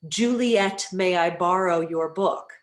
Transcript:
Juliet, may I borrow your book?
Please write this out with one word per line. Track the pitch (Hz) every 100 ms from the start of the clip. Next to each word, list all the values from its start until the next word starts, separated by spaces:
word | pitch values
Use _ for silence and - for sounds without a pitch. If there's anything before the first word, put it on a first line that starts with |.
| 160
Juliet, | 151 233 240 247 226 196 196 -
may | 185 185 180
I | 170
borrow | 170 175 180 190 170
your | 165 165 160
book? | 160 190 - - -